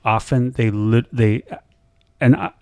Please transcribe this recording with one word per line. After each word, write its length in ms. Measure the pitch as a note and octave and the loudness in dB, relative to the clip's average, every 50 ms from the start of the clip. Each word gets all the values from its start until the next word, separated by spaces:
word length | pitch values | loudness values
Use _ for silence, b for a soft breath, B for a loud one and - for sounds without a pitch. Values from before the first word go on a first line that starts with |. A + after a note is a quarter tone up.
| - | -4
often 480 | A2+ A2 A2 - - C#3 B2+ B2 B2+ C3 | -2 -2 -2 -2 -2 -2 -2 -2 -2 -2
they 180 | - A2+ A2 | -2 -2 -2
lit-, 360 | G2+ G#2 G#2+ A2 A2+ A#2 A#2 - - | 0 0 0 2 2 2 0 0 -2
they, 280 | A#2+ A2+ G#2+ G#2+ A2+ - - - - - _ _ _ _ _ _ _ _ _ _ - | 0 2 2 2 0 -4 -10 -16 -18 -18 _ _ _ _ _ _ _ _ _ _ 0
and 140 | - A#2+ - | 2 2 2
I, 160 | - F#2 - - _ | 2 0 -6 -10 _